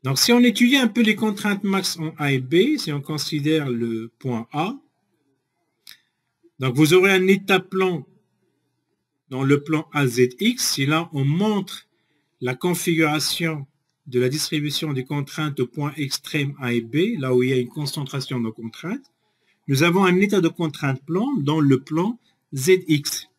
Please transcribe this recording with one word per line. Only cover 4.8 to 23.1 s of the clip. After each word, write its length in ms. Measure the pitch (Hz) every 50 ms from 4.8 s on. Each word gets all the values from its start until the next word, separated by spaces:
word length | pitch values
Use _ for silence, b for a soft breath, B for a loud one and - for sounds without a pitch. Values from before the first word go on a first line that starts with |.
| _ _ _ _ _ _ _ _ _ _ _ _ _ _ _ _ _ _ _ _ _ B B B B B B _ _ _ _ _ _ _ _ _
donc 160 | 131 131 120
vous 180 | 139 156 147 175
aurez 180 | 185 185 196
un 140 | 196 185 185
état 320 | 190 196 185 196 - 196 185
plan 460 | 185 - 190 190 190 185 175 151 - _ _ _ _ _ _ _ _ _ _ _ _ _ _ _ _ _ _ _ _ _ _ _ _ _
dans 140 | 131 131 135
le 200 | 135 143 143 143
plan 260 | 156 156 151 160 _ -
A 120 | 147 139
Z 300 | 127 113 123 127 123 - -
X. 380 | 196 226 247 247 - - -
Et 80 | - 135
là, 240 | 139 156 160 170 170 -
on 120 | 139 135
montre 640 | 139 151 175 208 214 214 196 185 - - - _ _ _ _ _ _ _ _ _ _ _ _
la 120 | 123 123 131
configuration 1120 | - - 180 175 175 - 180 170 160 160 151 151 156 147 - - - 170 165 160 151 139 _ _ _ _ _ _ _ _
de 140 | - 120 123
la 100 | 123 127
distribution 640 | 135 156 - - - 151 147 147 143 - 165 156 143
des 100 | 131 127
contraintes 560 | - 151 143 143 139 - - 156 151 143 -
au 80 | 123
point 260 | - - 156 143 147 143
extrême 560 | 156 147 139 - - _ - - 151 143 143 143 143
A 140 | 135 123 120
et 80 | 120
B, 380 | 113 113 117 151 180 226 240 175
là 140 | 131 131 127
où 80 | 123
il 80 | 123 127
y 40 | 135
a 40 |
une 120 | 127 123 127
concentration 680 | - 151 147 143 - 160 143 139 - 139 131 - 135 123
de 100 | 117 113
contraintes. 640 | 110 - 113 113 - - - 165 214 285 _ _ _ _ _ _ _ _ _ _ _ _ _
Nous 140 | - 139 131
avons 220 | 160 175 170 190 196
un 120 | 185 180
état 240 | 185 202 208 214 196
de 60 | 170
contrainte 560 | 165 160 - 170 156 147 - - 139 131 131 _
plan 220 | - 160 185 226 277 285
dans 220 | 226 143 143 151 160
le 200 | 151 139 135 127
plan 400 | 135 - 156 160 180 214 247 - _ _ _ _ _ _ -
Z 300 | 135 131 156 185 185 175
X. 400 | - 156 147 147 -